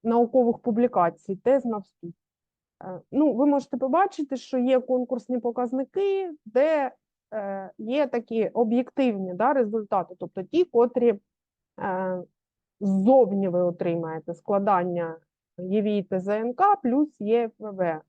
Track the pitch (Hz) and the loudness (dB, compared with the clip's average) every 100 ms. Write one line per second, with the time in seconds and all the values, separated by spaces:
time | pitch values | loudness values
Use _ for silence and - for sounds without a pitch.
0 | 226 233 240 262 233 233 - 220 240 208 | 2 2 4 4 2 0 -2 0 2 2
1 | 170 165 - 196 240 277 247 214 196 _ | 0 0 -10 -4 2 2 0 -6 -8 _
2 | 170 - _ _ _ _ _ _ - - | -18 -18 _ _ _ _ _ _ -14 -14
3 | _ 269 302 220 294 285 254 254 262 320 | _ 2 2 4 2 2 -2 -4 0 2
4 | 392 - 294 262 - 254 247 254 254 254 | 0 -2 -6 -6 -4 -2 2 2 2 -2
5 | 247 247 - 247 240 226 247 262 262 381 | -2 -6 -4 -4 -4 -4 -4 -4 -4 -2
6 | 392 392 370 302 - 247 302 311 262 - | -2 -2 -4 -10 -4 0 2 2 -2 -6
7 | _ _ _ 214 196 196 190 - 220 269 | _ _ _ -10 -8 -10 -12 -12 -4 -2
8 | 269 240 233 226 214 214 233 240 254 - | -2 -4 -4 -2 -2 0 0 0 -2 0
9 | 254 202 185 180 233 277 220 220 208 202 | 0 0 -6 -2 0 2 0 -2 -2 -4
10 | 170 185 180 - 190 320 359 233 240 247 | -4 -12 -12 -10 -4 0 2 2 2 4
11 | 240 202 _ _ _ _ _ - 190 185 | 2 0 _ _ _ _ _ -10 -6 -4
12 | 185 180 180 _ _ _ _ _ 202 190 | -4 -6 -10 _ _ _ _ _ -2 2
13 | 196 262 208 196 196 175 180 175 175 170 | 6 6 6 2 0 0 0 -2 -4 -4
14 | 165 160 160 170 - 202 202 190 180 175 | -4 -8 -10 -12 -2 0 2 2 0 -4
15 | 170 160 _ _ _ - 185 208 208 208 | -6 -8 _ _ _ -14 -2 -2 0 -2
16 | 196 190 185 208 226 247 403 403 247 262 | -2 -4 -2 -4 -4 0 2 2 2 0
17 | 302 _ 208 233 226 _ 214 190 175 156 | 0 _ 0 0 0 _ -14 -4 -2 -2